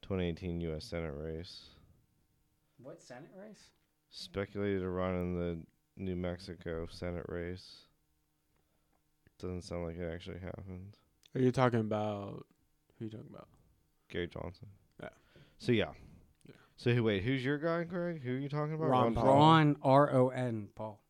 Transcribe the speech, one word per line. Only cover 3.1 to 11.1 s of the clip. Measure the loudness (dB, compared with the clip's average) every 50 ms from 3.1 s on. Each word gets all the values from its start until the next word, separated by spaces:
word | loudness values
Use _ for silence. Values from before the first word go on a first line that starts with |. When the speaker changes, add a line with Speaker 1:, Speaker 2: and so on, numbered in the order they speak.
| -16 -16 -16 -18 -18
Speaker 2:
race? | -18 -18 -18 -18 -20 -20 -20 _ _ _ _ _ _ _ _
Speaker 1:
Speculated | -16 -14 -14 -8 -6 -6 -6 -4 -2 -2 0 0 0 0
to | 0 -2
run | 0 0 0 0 0
in | 0 0 0 0 0
the | 0 -2 -2 -4 -8 _ _ _ _ _ _ -8
New | -6 -4 -2
Mexico | -2 -2 -4 -4 -6 -8 -12 -14 -10 -8 -6 -6 -4 -6 -8
Senate | -8 -8 -6 -6 -4 -6 -6 -6
race. | -6 -6 -4 -6 -8 -10 -12 -18 -20 -20 -20 _ _ _ _ _ _ _ _ _ _ _ _ _ _ _ _ _ _ _ _ _ _ _ _ _ _ _ _ -20 _ _
Doesn't | -8 -6 -6 -6
sound | -8 -6 -6 -6 -6
like | -6 -6
it | -6 -6 -6
actually | -6 -8 -10 -12 -12 -10
happened. | -10 -10 -10 -12 -12 -12 -12 -12 -12 -16 -18 _ _ _